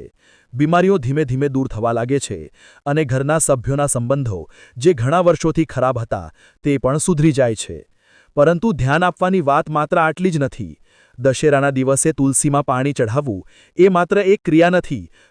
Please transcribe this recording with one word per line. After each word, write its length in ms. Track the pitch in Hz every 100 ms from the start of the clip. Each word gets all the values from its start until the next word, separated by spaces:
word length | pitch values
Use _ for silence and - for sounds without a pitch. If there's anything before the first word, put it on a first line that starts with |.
| 62 _ _ _ _
બીમારીઓ 440 | 123 151 175 185 196
ધીમે 260 | 120 143 143
ધીમે 220 | 127 143
દૂર 180 | 135 131
થવા 260 | 107 117
લાગે 260 | 117 120 139
છે 200 | - 92 76 _ - _ -
અને 180 | 147 147
ઘરના 340 | 131 139 160
સભ્યોના 480 | - 135 120 139 143
સંબંધો, 520 | 123 120 139 123 92 78 - - -
જે 160 | 156
ઘણા 280 | 143 131 170
વર્ષોથી 440 | 175 156 165 156 156
ખરાબ 340 | 131 127 120
હતા, 280 | 113 101 80 - _ _ -
તે 120 | 139
પણ 200 | 127 147
સુધરી 340 | - 156 160
જાય 240 | 135 120 110
છે. 220 | - 80 - _ _ _ _ -
પરંતુ 360 | 147 170 226
ધ્યાન 300 | 147 127 151
આપવાની 380 | 180 - 185 190
વાત 280 | 139 143 165
માત્ર 280 | 151 - 175
આટલી 340 | 160 156 185
જ 60 | 160
નથી. 360 | 135 - 90 73 _ _ _ -
દશેરાના 520 | 131 127 156 143 139
દિવસે 400 | 135 131 135 160
તુલસીમાં 500 | 151 135 131 147 143
પાણી 300 | - 127 139
ચઢાવવું 480 | 139 113 127 147 95 - _ _ -
એ 120 | 190
માત્ર 280 | 180 175 202
એક 220 | 190 214
ક્રિયા 260 | - 156 175
નથી, 340 | 180 - 127 85 _ _